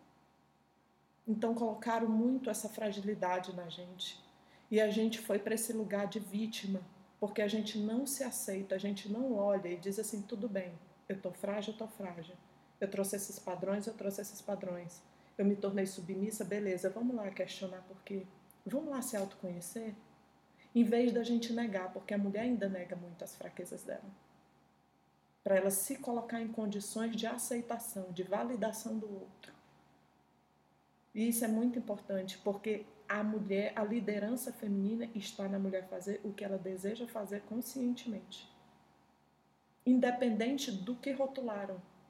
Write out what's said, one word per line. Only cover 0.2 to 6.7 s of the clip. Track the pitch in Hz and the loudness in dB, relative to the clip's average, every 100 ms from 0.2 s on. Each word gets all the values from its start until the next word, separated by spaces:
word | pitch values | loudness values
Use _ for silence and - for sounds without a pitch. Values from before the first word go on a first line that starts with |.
| _ _ _ _ _ _ _ _ _ _ 226 | _ _ _ _ _ _ _ _ _ _ 0
Então | 214 226 233 | 2 2 2
colocaram | 233 220 233 226 226 | 0 0 0 2 4
muito | 220 247 262 233 | 4 4 4 0
essa | 214 214 | -2 -4
fragilidade | - 214 202 202 202 180 180 185 180 | -2 -2 0 -2 0 2 0 -2 -6
na | 170 | -8
gente. | 180 180 180 - - - - - - - | -10 -10 -8 -8 -10 -18 -20 -20 -16 2
E | 214 | 6
a | 214 | 6
gente | 208 220 - | 6 2 2
foi | - 202 | 0 2
pra | 220 220 | 2 0
esse | - | 0
lugar | 220 214 202 202 | -2 0 0 0
de | 214 | -2
vítima, | 190 202 220 - 196 | -2 -2 -2 -2 -2